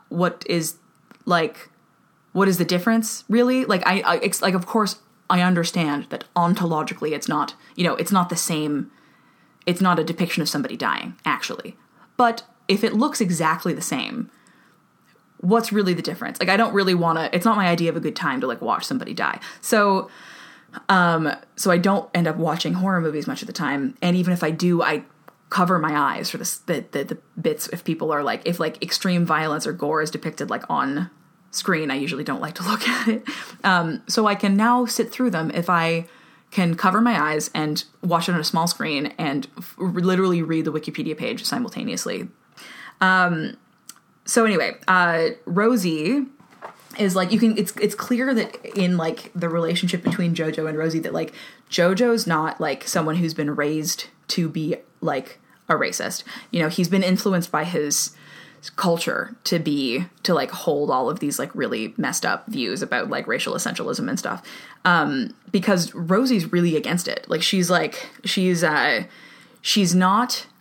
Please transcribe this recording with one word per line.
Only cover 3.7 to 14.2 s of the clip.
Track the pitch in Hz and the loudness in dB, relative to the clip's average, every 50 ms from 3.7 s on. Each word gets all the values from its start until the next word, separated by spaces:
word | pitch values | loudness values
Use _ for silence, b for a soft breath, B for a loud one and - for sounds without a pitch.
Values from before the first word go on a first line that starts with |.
| 208 180 170 | 0 2 2
I, | - 190 196 | 2 2 2
I, | - - 175 165 | 2 2 0 2
it's, | - - 175 - | 0 -2 0 0
like, | - 190 185 | 2 2 2
of | 185 175 | 0 0
course, | - - 226 208 190 - - _ _ _ _ _ - | 0 0 0 0 0 -2 -8 _ _ _ _ _ 0
I | 185 180 | 2 4
understand | 180 180 180 170 165 - - 180 165 151 143 143 139 - | 4 4 4 2 0 0 0 0 0 0 -2 -4 -6 -8
that | - 127 - - - | -10 -12 -10 -4 0
ontologically | 180 175 175 180 - 175 170 165 151 151 - 180 - - 151 | 2 2 2 2 2 2 0 0 0 -2 -4 -6 -6 -4 -4
it's | 151 143 - | -4 -4 -4
not, | - 156 151 139 - B B B B B | -2 -2 -2 -2 -4 B B B B B
you | - 180 | -2 0
know, | 170 135 | 0 0
it's | - 175 - | -2 0 2
not | 202 190 175 175 | 2 2 2 2
the | 175 | 0
same, | 165 - - 170 151 151 147 147 139 - b b b b b b b b b b b b b b b _ | -2 -2 -2 -2 -2 -2 -2 -2 -4 -4 b b b b b b b b b b b b b b b _
it's | - 175 - | -2 0 2
not | 190 185 175 160 | 2 4 4 2
a | 156 | 2
depiction | 165 165 - 185 170 - 170 | 0 -2 -2 -2 -2 0 -2
of | 151 | -2
somebody | - - 147 139 - - | 0 -2 -2 -4 -4 -6
dying, | 120 131 101 67 - - - - - - | -4 -2 -2 -2 -4 -6 -10 -12 -6 -4
actually. | 156 135 - - - - - - - - b b b b b b b _ | -2 -2 -2 -4 -6 -8 -10 -12 -14 -16 b b b b b b b _
But | - 247 233 226 - - - _ _ _ - | 2 2 2 2 0 -6 -16 _ _ _ 0
if | 196 208 226 | 2 2 2
it | 220 - | 2 2
looks | 214 262 302 285 - | 2 2 2 0 0
exactly | 220 180 175 160 165 156 165 170 - 180 151 | 0 0 2 2 2 2 0 0 -2 -2 -4
the | 143 | -4
same, | - - 151 131 - 50 - - | -4 -4 -4 -4 -4 -4 -6 -8